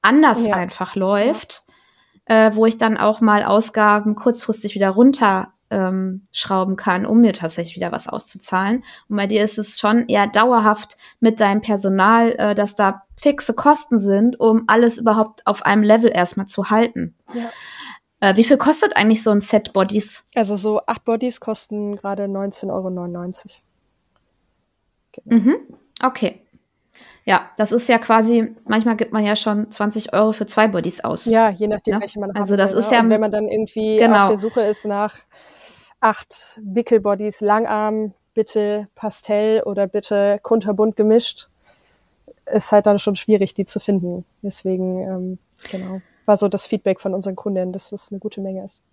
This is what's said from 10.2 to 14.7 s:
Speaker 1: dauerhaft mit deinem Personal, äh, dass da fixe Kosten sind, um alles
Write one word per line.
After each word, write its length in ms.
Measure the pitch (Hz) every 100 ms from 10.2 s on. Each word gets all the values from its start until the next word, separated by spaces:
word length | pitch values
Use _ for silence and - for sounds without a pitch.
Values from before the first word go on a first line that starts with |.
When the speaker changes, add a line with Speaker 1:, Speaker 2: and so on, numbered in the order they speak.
| 202
Speaker 1:
dauerhaft 720 | 208 233 240 214 214 - - - _
mit 200 | 226 220
deinem 220 | 208 202
Personal, 680 | 214 202 196 190 190 226 233 -
äh, 180 | 208 202
dass 200 | 208 -
da 280 | 196 190 _ -
fixe 320 | 294 285 -
Kosten 460 | 226 285 294 - 233
sind, 400 | 202 196 226 247
um 240 | 226 226
alles 320 | 226